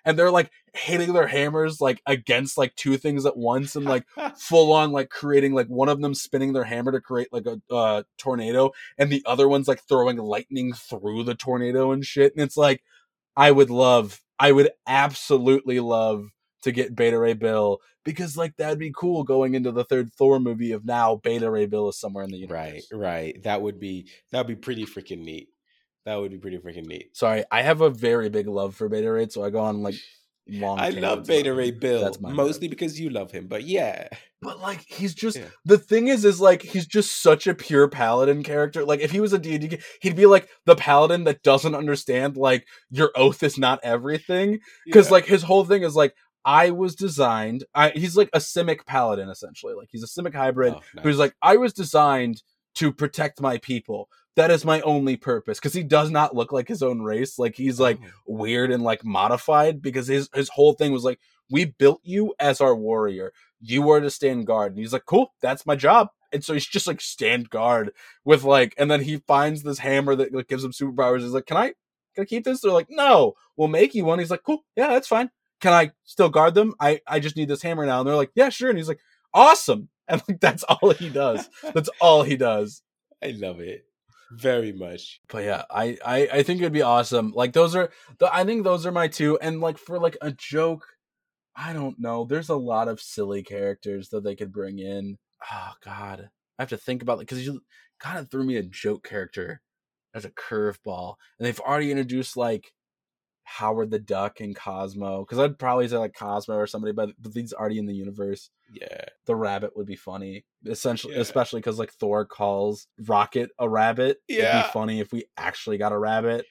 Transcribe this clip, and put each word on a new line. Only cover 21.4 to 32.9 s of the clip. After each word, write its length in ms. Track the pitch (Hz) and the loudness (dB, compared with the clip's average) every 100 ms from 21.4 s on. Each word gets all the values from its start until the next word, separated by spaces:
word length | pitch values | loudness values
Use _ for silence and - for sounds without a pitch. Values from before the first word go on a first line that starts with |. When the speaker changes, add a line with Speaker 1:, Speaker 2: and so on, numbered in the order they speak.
| 113 | -2
Speaker 1:
Ray 160 | 110 104 | 0 0
Bill 220 | 107 104 | -2 -4
is 80 | - | -6
somewhere 260 | 104 98 | -10 -10
in 60 | 98 | -10
the 60 | 92 | -12
Speaker 2:
Right, 440 | 92 82 78 78 | -12 -10 -12 -14
Speaker 1:
universe. 80 | - | -14
Speaker 2:
right. 500 | 107 95 85 80 - | -8 -6 -6 -8 -8
That 200 | 104 101 | -6 -4
would 180 | 104 95 | -6 -8
be, 280 | 98 92 - _ _ | -12 -12 -14 _ _
that 80 | 127 | -6
would 80 | 117 | -6
be 80 | 110 | -8
pretty 280 | - 113 107 | -10 -10 -12
freaking 340 | 98 90 87 | -14 -16 -14
neat. 240 | 82 80 - _ _ _ _ _ | -14 -16 -18 _ _ _ _ _
That 120 | 110 104 | -10 -8
would 140 | 98 | -8
be 80 | 95 | -12
pretty 200 | 98 90 | -14 -14
freaking 280 | 87 85 80 | -14 -16 -16
neat. 300 | 85 - - | -16 -18 -4
Speaker 1:
Sorry, 280 | 113 110 - | -2 -2 -2
I 120 | 110 | -2
have 180 | 139 156 | 0 2
a 100 | 160 | 2
very 380 | 117 117 117 107 | 2 0 0 0
big 180 | 107 104 | -4 -4
love 300 | 98 98 98 | -4 -6 -6
for 120 | 107 | -6
Beta 220 | 107 113 | -4 -2
Ray, 180 | 113 110 | -2 -4
so 140 | 107 | -6
I 60 | 101 | -6
go 80 | 110 | -2
on, 220 | 107 104 | -2 -4
like, 120 | 104 101 - _ _ _ - | -6 -10 -14 _ _ _ -16
long 380 | 101 101 196 | -8 -6 -4
Speaker 2:
I 40 | 180 | -4
Speaker 1:
tangents 140 | 190 | -4
Speaker 2:
love 240 | 190 208 - | -4 -4 0
Beta 260 | 156 139 | 0 0
Speaker 1:
about 20 | |
Speaker 2:
Ray 160 | 131 123 | -2 -2
Speaker 1:
him. 20 | |
Speaker 2:
Bill, 280 | 117 127 117 | -2 -2 0
Speaker 1:
That's 200 | 101 95 | -2 -4
my 140 | 101 | -6
Speaker 2:
mostly 340 | 143 143 151 165 | -2 -2 -2 -8
Speaker 1:
bad. 0 | |
Speaker 2:
because 320 | - 175 | -8 -8